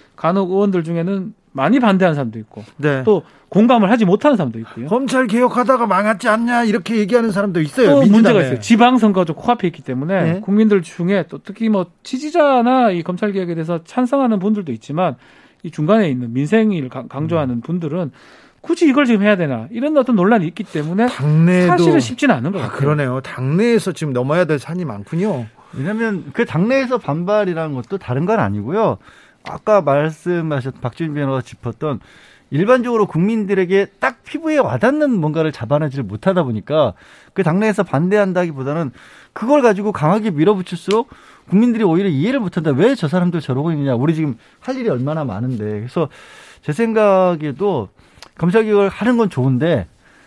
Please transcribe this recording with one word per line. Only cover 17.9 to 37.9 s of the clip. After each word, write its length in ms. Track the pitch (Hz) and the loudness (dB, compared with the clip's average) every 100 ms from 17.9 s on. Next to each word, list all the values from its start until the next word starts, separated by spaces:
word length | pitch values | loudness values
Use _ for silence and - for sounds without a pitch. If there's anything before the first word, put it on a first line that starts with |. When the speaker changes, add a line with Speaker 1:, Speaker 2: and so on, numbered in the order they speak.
| 170 156 - - - _ _ - | -6 -6 -10 -20 -20 _ _ -6
Speaker 1:
굳이 220 | 339 320 | 2 2
이걸 180 | 254 262 | 4 2
지금 160 | 220 | 2
해야 140 | 202 196 | 2 2
되나? 300 | 151 120 113 | 0 -4 -6
이런 260 | 233 285 302 | -6 0 0
어떤 200 | 254 220 | 2 2
논란이 320 | 185 220 160 | 4 2 0
있기 160 | - | -6
때문에 420 | 202 156 151 185 247 | -8 -6 -4 -2 -2
Speaker 2:
당내도 600 | - 147 156 170 180 180 | 0 2 4 4 4 4
Speaker 1:
사실은 320 | 359 320 330 | 4 4 4
쉽지는 340 | - 254 277 147 | 0 0 0 0
않은 160 | 135 | -2
것 60 | 196 | -4
Speaker 2:
아, 20 | |
Speaker 1:
같아요. 160 | 107 - | -6 -2
Speaker 2:
그러네요. 420 | 139 151 135 127 | 0 0 -2 -4
당내에서 680 | 131 - 131 165 233 233 180 | -8 -6 -2 0 2 2 0
지금 200 | 156 156 | -6 -4
넘어야 340 | 123 131 165 170 | -2 0 0 0
될 120 | 147 | -2
산이 280 | - 175 160 | -4 -8 -8
많군요. 600 | 101 104 165 208 143 110 _ _ 123 | -8 -6 -4 -2 -4 -8 _ _ -8
Speaker 3:
왜냐하면 480 | 147 220 226 190 147 | -6 -4 -2 -4 -6
그 120 | 175 233 | -4 -2
당내에서 520 | 156 214 269 254 254 | 0 0 0 0 -4
반발이라는 800 | - 151 175 214 196 165 160 131 | -4 -4 0 0 0 -4 -6 -6
것도 240 | - 196 | -8 -8
다른 260 | - 127 180 | -4 -4 0
건 140 | 220 | 0
아니고요. 580 | 107 104 104 202 196 104 _ - _ _ - | -2 -4 -4 -2 -2 -2 _ -20 _ _ -16
아까 340 | - - 208 | -8 0 2
말씀하셨-, 1000 | 147 139 156 156 180 175 160 143 131 127 | 2 0 0 -4 -4 -4 -2 -4 -6 -8
박주민 320 | 123 - 165 | -8 -6 -6
변호사가 280 | 147 139 135 | -4 -4 -4
짚었던 560 | - - 123 113 156 127 - - - _ - | -6 -10 -10 -6 -6 -6 -10 -20 -20 _ -6
일반적으로 560 | 143 202 254 247 226 202 | 0 2 2 2 0 0
국민들에게 840 | 156 190 226 196 190 180 196 190 - | 0 0 0 0 0 2 0 0 -2
딱 240 | 262 247 | -4 -4
피부에 340 | - 294 320 302 | -10 -6 -2 0
와닿는 540 | 214 123 233 302 294 | 0 2 2 2 0
뭔가를 400 | 220 151 156 156 | 0 0 0 -2
잡아내지를 520 | - 110 147 151 135 | -4 -2 -2 -2 -4
못하다 380 | 104 107 190 180 | -6 -4 0 0
보니까 500 | 135 107 - 156 123 - - - _ | 0 -4 -2 0 0 -2 -16 -20 _
그 100 | - | -4
당내에서 400 | 175 180 220 196 | 0 2 0 0
반대한다기보다는 1080 | - | -2